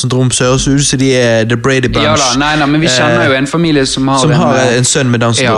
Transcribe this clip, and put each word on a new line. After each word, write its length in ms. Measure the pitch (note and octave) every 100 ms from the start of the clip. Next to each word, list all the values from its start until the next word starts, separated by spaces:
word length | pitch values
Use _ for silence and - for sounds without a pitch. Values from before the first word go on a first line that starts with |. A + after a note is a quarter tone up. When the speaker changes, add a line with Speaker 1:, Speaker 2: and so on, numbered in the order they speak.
Speaker 1:
syndrom, 260 | B2 B2+ B2+
så 140 | - B2+
høres 200 | C3 C#3+
det 80 | C#3
ut 100 | C#3
som 140 | C3
de 120 | C3+
er 300 | B2+ A#2+ A2+ A2+
The 100 | A#2+
Brady 300 | C3 C3 B2
Bunch. 140 | A#2 A2
Speaker 2:
Ja 100 | -
da, 220 | C3 B2+
nei, 180 | D3 D3+
nei, 100 | C#3+
men 140 | D3+
vi 60 | E3
kjenner 340 | - A#2+ A#2
Speaker 1:
Eh, 40 | -
Speaker 2:
jo 60 |
en 140 | C3 C#3
familie 380 | E3 E3 D3 C3
som 220 | C#3 C3+
har 120 | C3+
Speaker 1:
som 120 | D#3
Speaker 2:
en, 60 | D3
Speaker 1:
har 180 | F3+ C3
Speaker 2:
eh, 220 | B2+ B2
Speaker 1:
en 60 | B2
sønn 240 | D#3 B2+
med 80 | A#2+
Downs 180 | A#2 A#2
syndrom. 160 | B2+